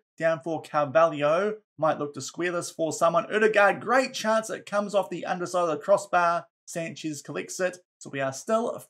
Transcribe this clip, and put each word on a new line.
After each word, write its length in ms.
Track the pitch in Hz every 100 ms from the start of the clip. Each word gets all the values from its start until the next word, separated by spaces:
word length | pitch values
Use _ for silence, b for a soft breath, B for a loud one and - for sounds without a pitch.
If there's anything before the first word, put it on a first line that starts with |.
| _ -
down 220 | 165 160
for 180 | 165 151
Carvalho, 960 | - 151 143 151 165 151 147 165 208 214 _ -
might 220 | 156 131
look 140 | 147 143
to 60 |
square 300 | - - 175
this 200 | 170 -
for 200 | - 160
someone. 360 | 143 170 170 165
Odegaard, 500 | 214 214 214 202 165
great 320 | 190 262 247
chance, 360 | - 220 220 220
it 160 | - -
comes 300 | 208 202 196
off 140 | 185
the 160 | 170 -
underside 380 | 180 175 180
of 60 | 175
the 80 | 147
crossbar. 680 | - 180 - 180 170 170 - _ -
Sanchez 560 | 170 165 143 156 143
collects 380 | - 147 - -
it, 180 | 185 180 _ _
so 100 | -
we 100 | 139
are 140 | 135
still 460 | 131 - 220 208 -